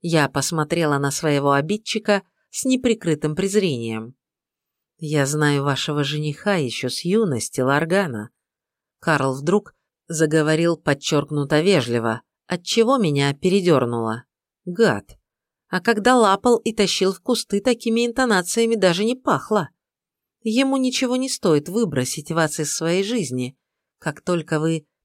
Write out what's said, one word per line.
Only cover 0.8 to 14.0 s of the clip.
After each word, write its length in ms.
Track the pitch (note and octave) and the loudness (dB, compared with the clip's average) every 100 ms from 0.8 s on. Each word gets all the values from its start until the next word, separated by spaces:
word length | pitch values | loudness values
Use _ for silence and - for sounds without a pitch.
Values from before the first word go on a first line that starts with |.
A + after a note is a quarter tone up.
| D#3 C#3+ | 0 0
на 140 | C#3 | -2
своего 400 | C#3 D#3+ C#3+ C#3 | -2 0 0 2
обидчика 720 | C#3 D3+ G#3+ - A3 G#3+ G3+ - _ _ | 0 0 -4 -4 -6 0 -2 -2 _ _
с 160 | - C4 | -6 -2
неприкрытым 680 | C4 B3+ A3+ E3+ D3 D3+ D3+ | 0 0 -2 -2 -2 -2 -2
презрением. 800 | G3 G#3 F#3+ B2+ A#2 A2 A2+ - _ _ _ _ _ _ _ _ | -2 0 0 -2 -6 -8 -10 -18 _ _ _ _ _ _ _ _
"Я 280 | D#3 D3+ C#3 | -4 0 0
знаю 380 | D3+ D3 C#3+ | 0 0 2
вашего 400 | C#3 C3+ - D3 | 0 -2 -2 -2
жениха 520 | C#3 D3+ D3+ C#3+ - D4 | -2 -4 -6 -4 -2 -2
ещё 340 | C3 - B2+ | -2 -4 -6
с 160 | - E3+ | -6 -2
юности, 560 | G#3 G#3+ B2 - - | 0 0 -2 -4 -2
Ларгана". 720 | B2+ C#3+ D#3+ F#3+ F#3 A2+ G#2+ _ _ _ _ _ _ _ | 2 2 2 -2 -2 -6 -10 _ _ _ _ _ _ _
Карл 360 | - D3 C3+ C3 | -2 0 0 -2
вдруг 400 | D3 G3+ G#3 _ _ _ _ | 0 0 -2 _ _ _ _
заговорил 680 | D#3+ D#3+ D#3+ D3+ D#3 E3+ E3 | 0 2 2 2 2 2 0
подчёркнуто 840 | - C#3 - D3+ C#3+ D3 C#3 D3+ | -2 -2 0 -2 0 -4 0 2
вежливо, 600 | F3 F#3 A#2+ A#2 A#2 A2+ _ _ _ | 4 2 2 -2 -2 -4 _ _ _
отчего 500 | F3+ - - A3+ C4 | -8 -2 2 4 4
меня 360 | F#3 C#3+ C#3+ | 2 2 0
передёрнуло. 920 | C#3 F3+ G3 F3+ C#3+ A#2+ A#2+ | 0 2 2 4 2 2 -2